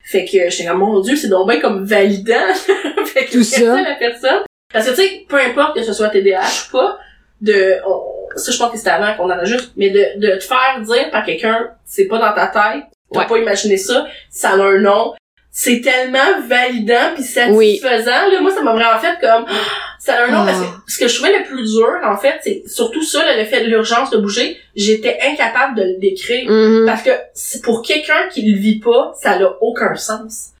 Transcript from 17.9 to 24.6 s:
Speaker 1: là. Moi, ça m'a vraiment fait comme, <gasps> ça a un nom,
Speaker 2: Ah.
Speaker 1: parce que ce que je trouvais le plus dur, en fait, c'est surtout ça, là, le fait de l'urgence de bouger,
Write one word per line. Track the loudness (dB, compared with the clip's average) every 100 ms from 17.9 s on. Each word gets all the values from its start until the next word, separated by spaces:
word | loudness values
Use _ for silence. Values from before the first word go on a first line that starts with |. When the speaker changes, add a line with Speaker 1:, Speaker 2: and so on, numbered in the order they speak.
| 0 0 2 2
Speaker 1:
là. | 2
Moi, | 2
ça | 0
m'a | 0
vraiment | 2 2 2
fait | 0 0
comme, | 2 2 2 -6 -6
<gasps> | -8 -10 -8
ça | -2
a | 0 2
un |
nom, | 2
Speaker 2:
Ah. | 2
Speaker 1:
parce | 0
que | -4 -10 -12
ce | -2
que | 0
je | 2
trouvais | 2 2
le | 0
plus | -6 -2
dur, | 2 2 0
en | -2 0
fait, | 0 0
c'est | -6 -6 -8
surtout | -4 -2 -2
ça, | -2 0
là, | 0 0
le |
fait | 0 0
de | 2
l'urgence | 0 2 0 0
de | -2
bouger, | 0 -2 -4 -6